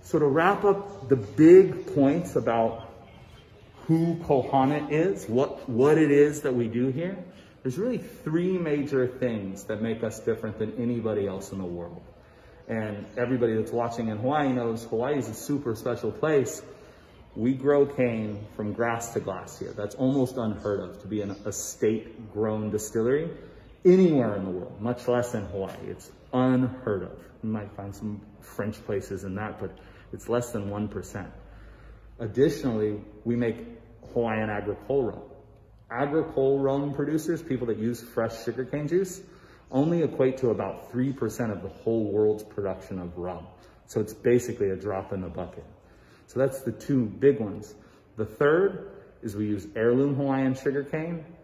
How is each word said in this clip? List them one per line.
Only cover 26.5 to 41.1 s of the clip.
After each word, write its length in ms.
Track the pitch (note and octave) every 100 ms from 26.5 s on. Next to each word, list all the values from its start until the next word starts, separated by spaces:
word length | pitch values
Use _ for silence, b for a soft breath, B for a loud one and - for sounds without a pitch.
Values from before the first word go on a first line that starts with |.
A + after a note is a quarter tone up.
| B2+ B2+ - - G2+
of. 140 | F2+ - - -
You 60 | A2
might 240 | A2 G#2
find 240 | - G2+ G2
some 240 | G#2+ G#2 - -
French 420 | - - G#2 A2
places 400 | - G2+ F#2+ G2
in 100 | G2 F#2+
that, 220 | G#2+ -
but 120 | F#2+ - B B B
it's 160 | A#2 -
less 220 | A#2 A#2
than 180 | A2+ G2
one 200 | G2+ G#2+
percent. 420 | G2+ F#2 G#2 F2 - - B B B B B B -
Additionally, 840 | A2+ G#2 D3 D#3 C3+ A2+ G#2+ G#2 - -
we 100 | A2+
make 220 | A#2+ A#2+ A2 - - - - -
Hawaiian 380 | A#2+ A#2 A2 A2
agricole 540 | G#2 G2+ G2 - C#3
rum. 180 | A#2+ F#2 - - - - - - -
Agricole 680 | A#2 C#3+ D#3 C#3+ - C3+ C#3
rum 340 | C3+ C#3 C#3+
producers, 480 | C#3 C#3+ D#3 D#3 E3
people 280 | - B2+ A#2+
that 100 | G#2+
use 240 | A2 A#2+
fresh 420 | - - A2+ -
sugarcane 440 | - A2+ B2+ D3 D3+
juice, 340 | F3 F#3+ - - B B B B
only 320 | C3 D3+ E3+
equate 360 | D#3 - C3 B2+
to 120 | B2+
about 400 | G2+ G2 - -
three 220 | A#2+ C3